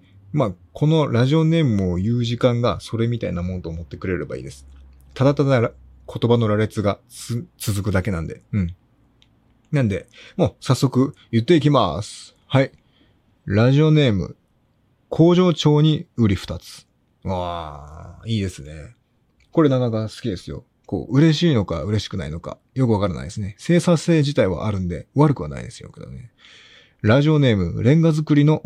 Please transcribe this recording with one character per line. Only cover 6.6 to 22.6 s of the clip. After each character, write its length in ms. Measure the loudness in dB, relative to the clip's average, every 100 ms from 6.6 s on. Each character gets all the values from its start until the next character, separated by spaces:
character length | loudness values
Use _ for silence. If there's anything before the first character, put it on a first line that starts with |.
| 0 -2
が 180 | -2 -2 _
つ-、 380 | -20 -10 -10 -10 _
続 260 | -6 -4
く 80 | -2
だ 120 | -2
け 80 | -2
な 80 | -6
ん 80 | -8
で。 140 | -12 _
う 80 | -4
ん。 160 | -4 -6 _ _ _ _ _ _ _ _ _
な 100 | -2
ん 40 | 0
で、 200 | -2 -8 -20 -16 -2
も 120 | -2
う 80 | -2
早 160 | -2 0
速 400 | 0 0 -2 -4 _
言 100 | -2
っ 40 | 2
て 100 | 4
い 60 |
き 80 | 4
ま 320 | 2 0 -2
す。 320 | -10 -14 -20 _ _
は 160 | 0
い。 100 | 0 -4 _ _ _ _ _ _ -2
ラ 260 | 2 4
ジ 100 | 4
オ 100 | 4
ネ 180 | 4 4
ー 40 |
ム、 220 | 0 -4 -10 _ _ _ _ _ _ _
工 280 | 2 4 6
場 180 | 2
長 280 | 2 2 4
に 260 | 2 0 -6 0
瓜 180 | 0 0
二 240 | -4 -14
つ。 280 | -14 -20 _ _ _ _
わ 1000 | -8 -6 -6 -8 -10 -14 -18 -18 -20 -16 -6
ー、 40 |
い 80 | -4
い 20 |
で 80 | -4
す 140 | -8
ね。 320 | -16 -16 -18 -20 _ _ _ _ _
こ 100 | 0
れ 60 | 2
な 100 | 2
か 100 | 0
な 20 |
か 220 | -4 -6
好 80 | -8
き 80 | -8
で 60 | -8
す 140 | -10
よ。 160 | -14 -16 _ -8
こ 140 | -8 -2
う、 80 | 4
嬉 180 | 4 4
し 160 | 2
い 40 | 2
の 100 | 0
か 160 | -4
嬉 240 | -2 -4 -4
し 20 |
く 100 | -8
な 100 | -8
い 20 |
の 100 | -10
か、 200 | -12 -16